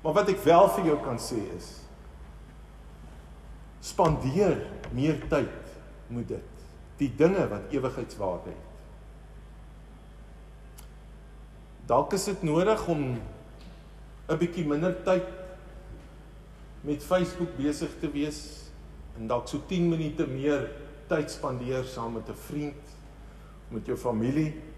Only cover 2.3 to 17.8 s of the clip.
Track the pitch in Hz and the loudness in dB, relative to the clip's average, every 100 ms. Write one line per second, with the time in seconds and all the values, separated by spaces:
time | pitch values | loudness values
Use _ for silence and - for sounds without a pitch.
2.3 | - - - - - - - - - - | -16 -16 -18 -18 -18 -18 -16 -16 -16 -16
3.3 | - - - - - - - 165 123 123 | -16 -16 -16 -16 -12 -4 6 6 6 2
4.3 | 160 196 143 - - - 120 147 143 - | 6 6 6 -2 -8 -4 2 2 2 2
5.3 | 147 110 - - - - - - 120 - | 2 2 -4 -12 -16 -16 -18 -8 -6 -4
6.3 | 107 - - - - - - 143 131 160 | -6 -8 -16 -16 -16 -18 -2 0 8 8
7.3 | 196 117 104 - 139 127 131 113 - 98 | 8 2 0 -2 0 0 -2 -6 -2 -2
8.3 | 87 92 82 - - - - - - - | -2 -6 -12 -14 -16 -16 -18 -18 -18 -16
9.3 | - - - - - - - - - - | -16 -16 -18 -18 -18 -18 -18 -18 -18 -18
10.3 | - - - - - - - - - - | -18 -18 -18 -18 -18 -18 -18 -18 -18 -18
11.3 | - - - - - 123 123 - 196 208 | -18 -18 -20 -20 -16 4 4 6 0 0
12.3 | 175 160 156 196 214 - 156 131 120 - | -2 2 4 6 4 2 0 0 -2 -6
13.3 | - - - - - - - - - - | -12 -16 -18 -18 -18 -18 -18 -18 -16 -2
14.3 | 160 170 185 151 147 180 - 190 185 - | 2 2 2 2 2 2 2 4 4 2
15.3 | - - - - - - - - - - | -8 -12 -14 -16 -16 -14 -14 -16 -18 -18
16.3 | - - - - - 143 147 - 185 175 | -18 -18 -18 -16 -10 -4 -4 2 4 4
17.3 | - 170 - 143 147 | 0 -2 0 0 0